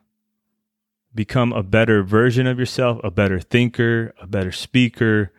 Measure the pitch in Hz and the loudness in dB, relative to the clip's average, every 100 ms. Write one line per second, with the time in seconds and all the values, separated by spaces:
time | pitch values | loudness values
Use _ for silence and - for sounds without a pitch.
0 | _ _ _ _ _ _ _ _ _ _ | _ _ _ _ _ _ _ _ _ _
1 | _ 110 107 131 120 113 98 110 113 107 | _ -8 -4 0 0 -2 0 2 4 2
2 | 92 107 123 120 127 123 123 - 123 117 | 2 2 2 2 0 -2 -4 -2 -2 -2
3 | 104 87 101 92 - 120 120 - 117 117 | -4 -2 0 -2 0 0 0 0 0 0
4 | 113 - 90 101 90 - - 127 123 - | -4 -12 -8 -6 -6 -8 -4 0 0 2
5 | 113 107 98 | 0 0 -2